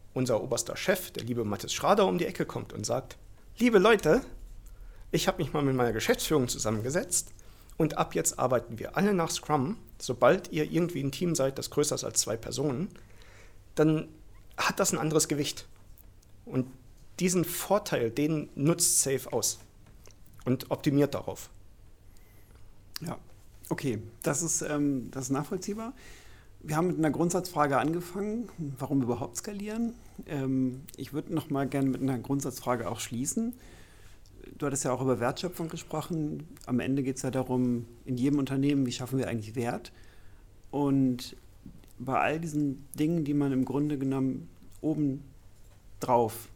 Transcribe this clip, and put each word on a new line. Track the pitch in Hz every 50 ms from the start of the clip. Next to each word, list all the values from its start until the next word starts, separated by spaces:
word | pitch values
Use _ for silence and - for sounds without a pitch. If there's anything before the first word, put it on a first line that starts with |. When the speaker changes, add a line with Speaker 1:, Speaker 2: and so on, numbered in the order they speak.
| - - -
Speaker 1:
unser | 131 131 123 120 104 92
oberster | - 117 120 - - -
Chef, | - - - 170 - - - -
der | - -
liebe | 117 123 120 113
Mathis | 104 104 - - - -
Schrader, | - - 147 196 214 202
um | 190 180 180
die | 170
Ecke | - 175 - 160
kommt | - - - - - -
und | 110 107
sagt, | - 117 127 - - - - - - - - - - -
„Liebe | - 233 247 226 196
Leute, | 180 220 233 202 - 151 160 254 - - - - - - - - - - - - - - - - - - -
ich | 160 - -
habe | 190 - 165
mich | 127 -
mal | 156 143
mit | 139 131
meiner | 127 123 120 107
Geschäftsführung | 113 - - 247 254 - - 160 147 127 120
zusammengesetzt | - - - 107 110 110 107 131 143 180 254 - - - - - - - - - - - - - -
und | - 165 151 156 -
ab | 165 - -
jetzt | 170 151 - - -
arbeiten | 131 127 127 120 117 - 117 107
wir | - - -
alle | - 185 202 208
nach | 180 165 156
Scrum. | - - - - 151 147 123 147 220 - - - - -
Sobald | - - 123 - - 123 165 196 - -
ihr | - 160 151 -
irgendwie | - 160 175 165 - 143 135
ein | 135 131
Team | - 185 170 165
seid, | - 135 135 135
das | - 120 -
größer | - - 147 147 131
ist | 131 -
als | - - -
zwei | - - 110
Personen, | - - - 120 123 139 151 131 117 175 208 - - - - - - - - - - - - - - - - -
dann | - 156 160 156 156 156 - - - - - - - - - -
hat | - - - 190 -
das | 196 180 -
ein | 160
anderes | - 156 151 156 151 -
Gewicht.“ | 151 139 147 - - - - - - - - - - - - - - - - - - - -
Und | - 208 131 127 127 - - - - - - - - - -
diesen | 175 185 175 185 160
Vorteil, | 156 - - - - 196 208 208 - - 131 120 113
den | - - 147 151 160 151 147 - -
nutzt | - 139 151 170 170 - - - - -
Safe | 135 135 127 - - -
aus | 120 104 - - - - - - - - - - - - - - - - - - - -
und | 127 127 131 - - 151
optimiert | - - 160 139 139 143 139 -
darauf. | 92 - - 95 - - - - - - - - - - - - - - - - - - - - - - - - - - - - - - - - -
Speaker 2:
Ja, | - 170 120 - - - - - - - - - - -
okay, | 151 - - 139 113 107 107 - - - -
das | 165 147 143 165
ist, | 160 - - 156
ähm, | 147 147 147 147 143 139 131 117 95 -
das | 135 131
ist | 127
nachvollziehbar. | 139 135 151 - 208 180 185 - 202 214 220 233 269 - - - - - - - - - - - - -
Wir | - 160 151
haben | 156 170 180
mit | 165 143
einer | 160 156
Grundsatzfrage | 131 123 165 175 175 185 - - - 156 147 143 139 127
angefangen, | 113 147 165 175 175 - - 202 202 214 214 233 240 190 - - 160 143 135 120
warum | 139 - 147 139 127
überhaupt | 113 120 110 131 - -
skalieren? | - - - 208 202 202 214 214 226 233 233 233 - - - - - 135
Ähm, | - - 143 135 131 135 131 131 127 123 131 143 - -
ich | - - - 135
würd | 147 160 -
noch | 185 156 139 -
mal | 143 139 139 123
gern | - 139 135 135
mit | 127 - 135
einer | 135 135 120
Grundsatzfrage | 110 - 139 139 135 139 131 - - 123 123 117 113 90
auch | 113 107
schließen. | - - - 113 131 - - 226 226 233 240 - - - - - - - - - - - - - - - - - - - -
Du | - 147
hattest | 143 139 139 -
ja | 147 127
auch | 123
über | 131 131 127 104
Wertschöpfung | 117 123 123 - - 175 180 - 170 160
gesprochen. | 151 165 - - - 156 - - 175 160 151 151 156 147 151 - - - -
Am | - 127 120
Ende | - - 135 139 131
geht's | 127 131 - -
ja | 131
darum, | 113 131 127 - 127 127 127 123 120 117 117 - - - -
in | - 131
jedem | 123 120 143 143 147
Unternehmen, | 135 131 139 135 135 143 147 139 135
wie | 123 123
schaffen | - 127 120 131 135
wir | 123 87
eigentlich | 107 117 104 107 107
Wert? | 131 117 120 - - - - - - - - - - - - - - - - - - - - -
Und | 139 143 139 139 139 135 131 123 120 - - - - - - - - - - - - - - - -
bei | 120 131 131 104
all | 71 107 147 165
diesen | 170 165 151 147 147 143 131 139 - - -
Dingen, | 135 151 156 170 170 151
die | 139 147
man | 143 143 139 135
im | 131 131
Grunde | - - 143 147 151 147 131
genommen | 139 135 135 135 131 131 127 127 - - - - - - - -
oben | - 147 156 151 151 139 131 143 139 - - - - - - - - - - - - - - -
drauf | - - 127 120 120 113 104 - - - -